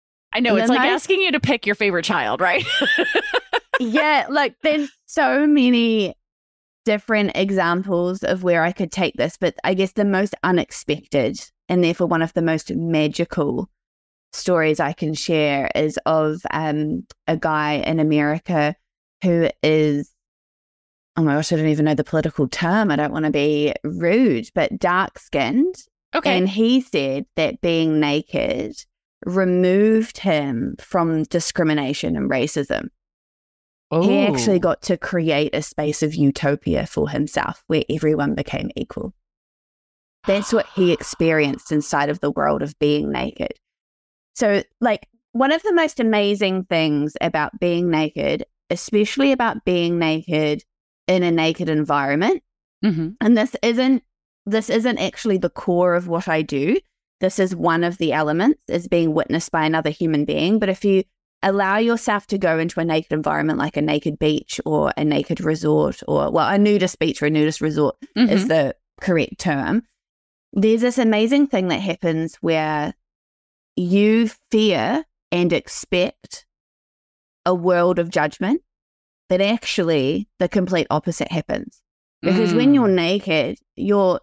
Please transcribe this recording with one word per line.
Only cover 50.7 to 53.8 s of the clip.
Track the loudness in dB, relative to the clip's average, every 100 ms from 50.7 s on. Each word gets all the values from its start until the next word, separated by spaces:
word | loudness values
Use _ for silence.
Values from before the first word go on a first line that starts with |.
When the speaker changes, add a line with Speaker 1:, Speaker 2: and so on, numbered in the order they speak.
| _ _ _ -2
Speaker 2:
in | 2
a | 2
naked | 2 0 0 -2
environment, | 0 0 0 0 0 0 -2 -6 _ _ _
Speaker 1:
Mm-hmm. | -2 0 -4 0
Speaker 2:
and | 4 4
this | 2 -2
isn't, | -2 0